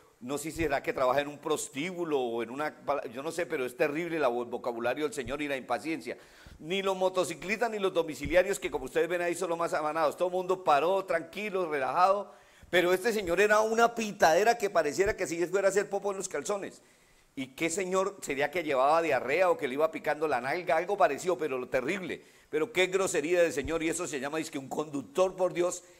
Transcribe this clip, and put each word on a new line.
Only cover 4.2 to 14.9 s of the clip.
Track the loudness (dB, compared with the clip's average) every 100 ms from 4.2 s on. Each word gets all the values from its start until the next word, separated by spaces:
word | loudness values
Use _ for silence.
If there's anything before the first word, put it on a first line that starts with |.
| 0
vo-, | 0
el | -2
vocabulario | -6 -6 -2 -2 0
del | -2
señor | -4 -6 -6
y | -4
la | -6
impaciencia. | -4 -4 -4 -8 -8 -12 -14 -20 -20 -16
Ni | -6 -2
los | 0
motociclistas | 0 0 0 -2 -4 -4 -2 -2
ni | 0
los | 0
domiciliarios, | 0 -2 -4 0 2 4 0
que | -4
como | -6
ustedes | -2 0 0
ven | 0
ahí | -2
son | -2 -2
los | -2
más | -2
amanados, | -2 -2 0 0 2
todo | -2
el |
mundo | 0 -2 0
paró, | 4 4 4 0 0
tranquilo, | -2 -4 -8 -4 -2 -2
relajado, | -2 0 4 4 4 -2 -14 -20 -20 0
pero | 4 4
este | 4 2
señor | 0 2 4
era | 6 6
una | 4 4 4
pitadera | 2 -6 4 6 6 6 4
que | 2
pareciera | 2 2